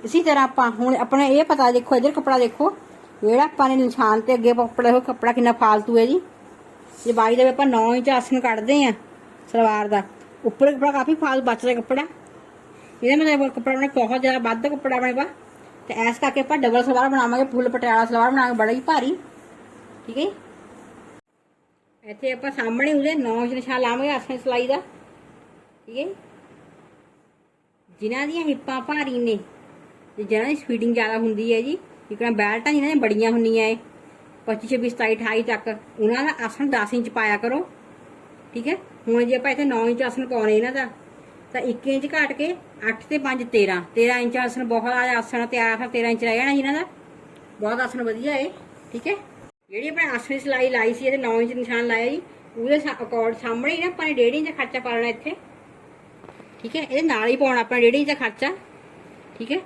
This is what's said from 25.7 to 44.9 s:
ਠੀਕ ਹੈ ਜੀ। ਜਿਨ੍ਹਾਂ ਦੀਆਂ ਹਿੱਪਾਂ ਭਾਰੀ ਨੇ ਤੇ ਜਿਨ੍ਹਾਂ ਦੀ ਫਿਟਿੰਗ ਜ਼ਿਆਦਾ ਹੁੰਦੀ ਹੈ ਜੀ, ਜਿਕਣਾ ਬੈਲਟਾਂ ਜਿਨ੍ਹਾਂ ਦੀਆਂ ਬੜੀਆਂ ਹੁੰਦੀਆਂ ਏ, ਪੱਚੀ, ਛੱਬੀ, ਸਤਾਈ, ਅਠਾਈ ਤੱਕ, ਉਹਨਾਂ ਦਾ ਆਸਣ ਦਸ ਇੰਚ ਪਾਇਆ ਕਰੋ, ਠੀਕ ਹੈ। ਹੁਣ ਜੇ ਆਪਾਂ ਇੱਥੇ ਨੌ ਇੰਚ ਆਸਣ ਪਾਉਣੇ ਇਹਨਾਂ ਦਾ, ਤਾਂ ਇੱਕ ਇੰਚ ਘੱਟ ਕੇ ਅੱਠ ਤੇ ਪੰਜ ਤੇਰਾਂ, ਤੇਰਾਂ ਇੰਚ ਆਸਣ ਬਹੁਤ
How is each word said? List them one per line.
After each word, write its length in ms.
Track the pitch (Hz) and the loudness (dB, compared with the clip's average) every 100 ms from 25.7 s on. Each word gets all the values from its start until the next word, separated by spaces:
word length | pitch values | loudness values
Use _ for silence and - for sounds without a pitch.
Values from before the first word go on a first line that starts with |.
| _ - | _ -12
ਠੀਕ 120 | 233 | -8
ਹੈ 60 | |
ਜੀ। 100 | 330 392 - - - - - - - _ _ _ _ _ _ _ _ _ _ 180 | -8 -10 -20 -20 -20 -20 -20 -20 -20 _ _ _ _ _ _ _ _ _ _ _
ਜਿਨ੍ਹਾਂ 260 | 214 247 294 | -8 -6 -6
ਦੀਆਂ 180 | 330 | -4
ਹਿੱਪਾਂ 360 | 311 254 - 262 | -4 -4 -4 -8
ਭਾਰੀ 360 | - 302 277 247 | -4 -4 -4 -2
ਨੇ 200 | 233 208 - - - - - - - - | -2 -4 -6 -20 -20 -20 -20 -20 -20 -12
ਤੇ 60 | |
ਜਿਨ੍ਹਾਂ 260 | 202 214 247 | -4 -2 0
ਦੀ 60 | 294 | -4
ਫਿਟਿੰਗ 380 | - 233 233 | -4 -2 0
ਜ਼ਿਆਦਾ 240 | 233 220 226 | 0 0 0
ਹੁੰਦੀ 340 | 226 208 226 | -2 -2 0
ਹੈ 80 | 226 | 0
ਜੀ, 140 | 247 339 - - - | 0 -6 -10 -20 -16
ਜਿਕਣਾ 200 | 208 233 | -6 -2
ਬੈਲਟਾਂ 400 | 214 208 226 233 | 0 0 0 0
ਜਿਨ੍ਹਾਂ 180 | 294 285 | 0 2
ਦੀਆਂ 100 | 302 | 2
ਬੜੀਆਂ 280 | 226 208 226 | 2 2 2
ਹੁੰਦੀਆਂ 340 | 233 226 226 220 | 2 2 2 2
ਏ, 100 | 226 - - - - - - - | -2 -8 -20 -20 -20 -20 -12 -6
ਪੱਚੀ, 200 | 220 226 | -6 -2
ਛੱਬੀ, 200 | 254 240 | -2 -2
ਸਤਾਈ, 260 | 240 220 220 | -2 -2 0
ਅਠਾਈ 260 | 226 220 | 0 -2
ਤੱਕ, 260 | 233 214 226 214 - - | -2 -4 -4 -10 -12 -2
ਉਹਨਾਂ 240 | 214 247 | 0 2
ਦਾ 200 | 294 311 | -2 -2
ਆਸਣ 260 | 226 - 277 | -8 -4 -2
ਦਸ 240 | 254 208 | 0 0
ਇੰਚ 140 | 247 226 | -2 -4
ਪਾਇਆ 260 | 226 214 208 | -2 0 0
ਕਰੋ, 240 | 233 269 359 - - - - - - - - | -2 -4 -6 -12 -20 -20 -20 -20 -20 -20 -14
ਠੀਕ 140 | 233 240 | -8 -4
ਹੈ। 60 | 370 - - - | -6 -8 -12 0
ਹੁਣ 160 | 233 | 2
ਜੇ 100 | 240 254 | 2 0
ਆਪਾਂ 140 | 269 | 0
ਇੱਥੇ 140 | 254 | 0
ਨੌ 220 | 285 233 233 | 0 2 0
ਇੰਚ 140 | 240 | 0
ਆਸਣ 240 | 254 240 254 | -2 -4 -4
ਪਾਉਣੇ 300 | 247 214 214 | -2 2 2
ਇਹਨਾਂ 160 | 240 | 0
ਦਾ, 140 | 269 247 - - - - - - | -4 -6 -10 -20 -20 -20 -20 -10
ਤਾਂ 80 | - | -6
ਇੱਕ 240 | 254 240 269 | -6 -4 -2
ਇੰਚ 180 | 269 277 | -2 -2
ਘੱਟ 260 | 311 285 | -2 -2
ਕੇ 200 | 277 302 349 - - 214 | -2 -4 -4 -12 -6 -6
ਅੱਠ 160 | 226 - | -6 -4
ਤੇ 100 | 302 | -4
ਪੰਜ 240 | 269 254 240 | -2 -4 0
ਤੇਰਾਂ, 280 | 226 196 180 170 | 2 2 0 -4
ਤੇਰਾਂ 240 | 226 233 247 | 0 2 2
ਇੰਚ 180 | 240 247 | -2 -2
ਆਸਣ 280 | 247 247 | -4 -4
ਬਹੁਤ 280 | 240 226 233 | -2 -2 0